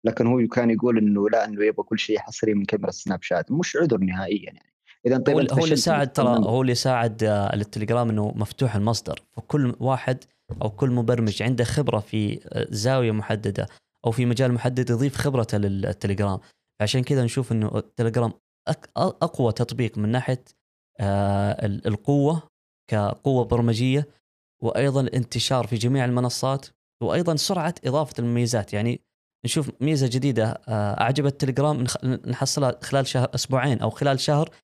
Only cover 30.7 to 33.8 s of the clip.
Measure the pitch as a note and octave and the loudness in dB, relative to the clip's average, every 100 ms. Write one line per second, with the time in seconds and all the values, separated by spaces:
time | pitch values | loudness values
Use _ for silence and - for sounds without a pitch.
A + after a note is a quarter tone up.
30.7 | A2 G#2 - A#2 C3+ C#3 C#3 C3+ B2+ D3 | -2 -2 0 0 2 0 0 -2 0 0
31.7 | C#3+ B2 - B2+ C3 - B2 C3+ - C3+ | 0 -2 -2 -4 -4 -4 -4 -2 0 -2
32.7 | - - C#3 C3 C3 B2 B2+ - C3 C3+ | -2 -2 -2 0 0 0 -2 -2 0 2
33.7 | - | 0